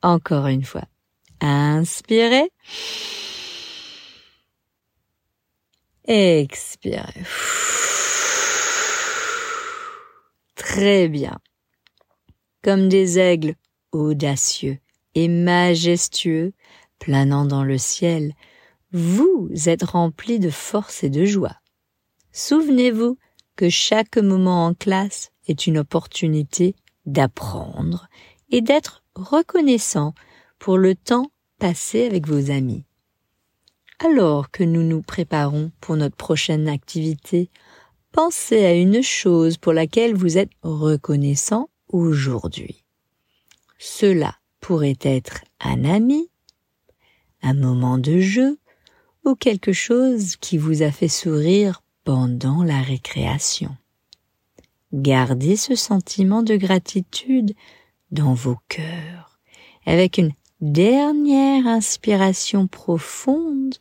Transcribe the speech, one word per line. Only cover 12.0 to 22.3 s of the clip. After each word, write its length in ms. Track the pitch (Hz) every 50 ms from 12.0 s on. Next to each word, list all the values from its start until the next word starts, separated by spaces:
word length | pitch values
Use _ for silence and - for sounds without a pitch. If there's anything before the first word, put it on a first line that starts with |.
| _ _ _ _ _ _ _ _ _ _ _ _
Comme 280 | - 202 196 196 190 190
des 300 | 185 196 190 180 170 190
aigles 360 | 185 180 175 165 156 151 165 _ _ _ _ _ _ _ -
audacieux 840 | 160 151 151 156 143 151 143 143 135 - - - - - 139 135 135 _ _ _ _ _ _ _
et 140 | 156 165 170
majestueux, 1200 | 175 170 175 175 175 175 175 180 175 160 165 170 175 175 - - - - - 175 160 160 165 185 202 _ _ _ - - _ _ _ _
planant 460 | - - 139 135 139 139 143 139 143
dans 180 | 143 139 139 135
le 140 | 135 139 131
ciel, 560 | - - - - - 170 165 160 151 147 151 _ _ _ _ _ _ _ _ _ _ _
vous 580 | - 175 165 170 180 208 285 370 381 294 185 - - 170 147 170
êtes 160 | 165 165 -
remplis 560 | 175 - 175 170 165 160 - - - 233 226
de 100 | 190 170
force 560 | 143 - - - - 208 208 - - - -
et 40 | 143
de 140 | 135 147 175
joie. 320 | 202 208 196 165 98 - _ _ _ _ _ _ _ _ _ _ _ _ _ _ _